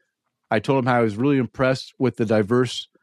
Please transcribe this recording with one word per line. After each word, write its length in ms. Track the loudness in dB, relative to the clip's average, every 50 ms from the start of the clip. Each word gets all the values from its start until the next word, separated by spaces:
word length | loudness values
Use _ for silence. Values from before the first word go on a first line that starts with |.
| _ _ _ _ _ _ _ _ _ _
I 100 | -2 -2
told 200 | 0 0 0 0
him 60 | 2
how 120 | 2 2 2
I 40 | 2
was 140 | 0 0
really 220 | -2 0 0 2 0
impressed 560 | 0 -2 -4 -2 -2 -2 -2 -2 -6 -14 -6 -2
with 180 | -2 -2 0
the 100 | -2 -2
diverse, 640 | 0 2 0 2 2 2 0 0 0 -4 -10 -12 -14 _ _